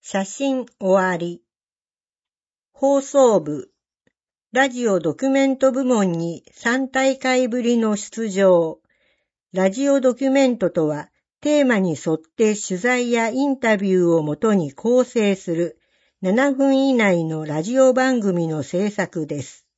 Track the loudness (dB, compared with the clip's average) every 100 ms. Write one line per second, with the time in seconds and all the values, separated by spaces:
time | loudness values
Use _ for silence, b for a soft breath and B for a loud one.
0 | -6 -6 -6 -4 -4 -4 -6 _ 0 2
1 | 2 -2 -6 -10 _ _ _ _ _ _
2 | _ _ _ _ _ _ _ _ 2 2
3 | 2 4 4 4 0 -8 -10 _ _ _
4 | _ _ _ _ _ 0 0 0 0 0
5 | -2 -2 0 2 2 2 0 0 0 0
6 | 0 -2 -6 -8 _ _ -4 -2 -2 0
7 | 0 0 -2 0 0 -2 0 0 0 -2
8 | -6 -8 -6 2 4 4 2 -6 _ _
9 | _ _ _ _ _ -2 -2 0 0 2
10 | 2 0 0 2 2 0 -2 0 -2 -4
11 | -10 _ _ _ 0 2 2 0 0 -4
12 | -4 -4 _ -2 -2 0 -6 -4 -2 -2
13 | -2 -2 -2 -2 -2 -2 -2 0 0 2
14 | 2 0 -2 -2 0 0 -2 -6 0 0
15 | 0 0 0 -2 -4 -4 -4 -6 _ _
16 | _ _ 0 2 0 2 2 2 2 2
17 | 2 0 -2 -6 -6 -6 -2 4 4 4
18 | 0 0 0 -2 -2 -4 -4 -4 -4 -4
19 | -6 -6 -8 -8 -10 -18 _